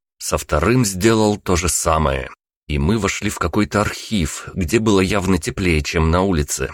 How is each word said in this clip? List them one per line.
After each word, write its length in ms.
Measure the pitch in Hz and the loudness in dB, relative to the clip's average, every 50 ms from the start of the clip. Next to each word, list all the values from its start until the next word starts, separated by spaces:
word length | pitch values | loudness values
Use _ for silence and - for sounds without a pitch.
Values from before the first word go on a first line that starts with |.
| _ _ _ - | _ _ _ -12
Со 200 | - - - 78 | -8 -4 -4 -4
вторым 480 | - - 78 76 78 101 120 127 123 | -4 -2 -2 0 2 2 2 2 2
сделал 520 | 101 95 90 95 113 113 110 107 104 104 98 | 0 -2 2 2 4 4 4 4 2 2 0
то 180 | - - 92 | 0 0 0
же 140 | 80 87 85 | 0 0 0
самое. 600 | - - - 85 80 80 78 69 67 65 64 65 - _ _ _ _ _ _ - | -2 0 0 2 2 2 2 2 0 -2 -6 -8 -14 _ _ _ _ _ _ -4
И 120 | 76 71 | -4 -2
мы 180 | 69 82 110 113 | 0 0 0 0
вошли 320 | 98 95 - - - 104 | 0 -2 -4 -2 -6 -6
в 80 | - - | -4 -4
какой-то 440 | - 87 - 110 104 - - 104 | -4 -2 0 0 -2 0 0 0
архив, 680 | 104 101 - - - - 113 101 78 71 - - - - - | 0 0 -4 -8 -10 -6 -2 -2 -2 -2 -4 -10 -14 -12 -6
где 240 | - 92 76 107 117 | -6 -4 0 0 2
было 200 | 110 110 101 95 | 2 4 4 4
явно 380 | 95 90 104 101 90 92 92 85 | 2 2 0 -2 0 0 0 0
теплее, 440 | - - - - 95 90 82 76 73 | 0 -4 -6 -2 0 2 2 2 0
чем 260 | - - 82 80 80 | 0 0 0 2 2
на 140 | 82 90 92 | 4 2 2
улице. 480 | 98 90 76 71 - - - 67 60 | 2 2 0 0 -2 -2 -6 -6 -8